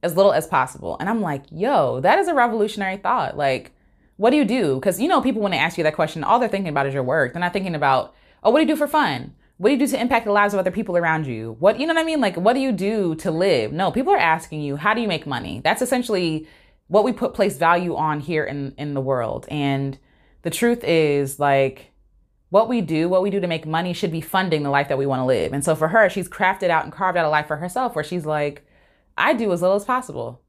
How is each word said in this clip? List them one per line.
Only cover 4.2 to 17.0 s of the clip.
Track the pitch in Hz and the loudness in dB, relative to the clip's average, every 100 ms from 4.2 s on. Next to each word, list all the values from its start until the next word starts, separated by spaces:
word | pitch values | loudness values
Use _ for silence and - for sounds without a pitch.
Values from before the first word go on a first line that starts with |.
| 208 | 4
do | 294 | 4
you | 247 | 2
do? | 254 175 131 | 2 0 0
'Cause, | 196 - | 0 0
you | 262 | 2
know, | 339 | 2
people, | 254 220 | 2 0
when | 202 | -2
they | 165 | 0
ask | 156 175 | -2 0
you | |
that | 156 156 | -2 0
question, | 156 160 | -2 -2
all | - 220 | 2 2
they're | 226 | 2
thinking | 196 185 | -2 -2
about | 143 139 | -2 -2
is | |
your | 135 | -2
work. | 127 156 127 | -2 0 0
They're | 165 | -2
not | 175 | -2
thinking | 180 185 160 | -2 -4 0
about, | 143 131 - _ _ _ | 2 2 0 _ _ _
"Oh, | 196 | 2
what | 254 | 4
do | |
you | 302 | 4
do | 311 | 2
for | 294 | 0
fun? | 302 254 127 - - _ _ | 2 0 -2 -8 -16 _ _
What | 180 | 0
do | |
you | 277 | 2
do | 262 | 0
to | 254 | 0
impact | 240 240 226 | 0 0 2
the | |
lives | 208 208 | 2 2
of | 202 | 2
other | 185 | -2
people | 185 208 175 | -2 -2 0
around | 170 160 147 | 2 0 -2
you? | 113 113 113 | -6 -8 2
What," | 175 226 | 2 2
you | 302 | 0
know | |
what | 330 | 0
I | 320 | 0
mean? | 320 | 0
Like, | 220 180 | 0 2
"What | 190 | 2
do | 254 | 2
you | 269 | 0
do | 202 196 220 185 156 | 0 -2 0 -2 -2
to | 175 | -4
live?" | 160 190 139 107 | 0 2 2 0
No, | 147 190 | -2 -2
people | 208 285 | 0 2
are | 392 | 2
asking | 170 160 - 156 | 4 2 -2 -8
you, | 147 139 | -6 -2
"How | 180 | 0
do | 226 | 0
you | 226 | 0
make | 165 147 | -4 -4
money?" | 127 - 92 156 | -6 -6 -4 -2
That's | 196 | 0
essentially | 247 262 240 202 175 156 156 - _ _ _ | 0 -2 -2 -2 -2 -4 -8 -20 _ _ _
what | 190 | 2